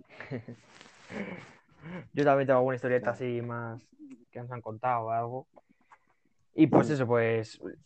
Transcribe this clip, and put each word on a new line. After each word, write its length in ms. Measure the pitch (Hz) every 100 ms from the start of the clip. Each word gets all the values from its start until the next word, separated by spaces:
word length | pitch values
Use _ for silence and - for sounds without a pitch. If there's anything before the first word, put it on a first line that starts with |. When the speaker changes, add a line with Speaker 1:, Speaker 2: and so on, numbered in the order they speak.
| -
Speaker 1:
<laughs> 560 | - - 127 - - - - - - - 214 196 180 - - _ - 156 180 131
Yo 100 | -
también 240 | 147 139 135
tengo 120 | 131
alguna 160 | 127 127
historieta 360 | 131 123 123
Speaker 2:
Claro. 40 | 117
Speaker 1:
así 260 | 127 120
más 400 | 120 117 117 113 _ _ 302 254 -
que 80 | 123
nos 100 | 120
han 100 | 123
contado 460 | 113 110 127 120 110
o 20 |
algo. 360 | 113 117 127 - - _ _ _ - _ _ _ _ _
Y 140 | - 151
pues 220 | - 117
Speaker 2:
Mm. 40 |
Speaker 1:
eso, 120 | 147 120
pues, 520 | 120 113 113 107 - 92 -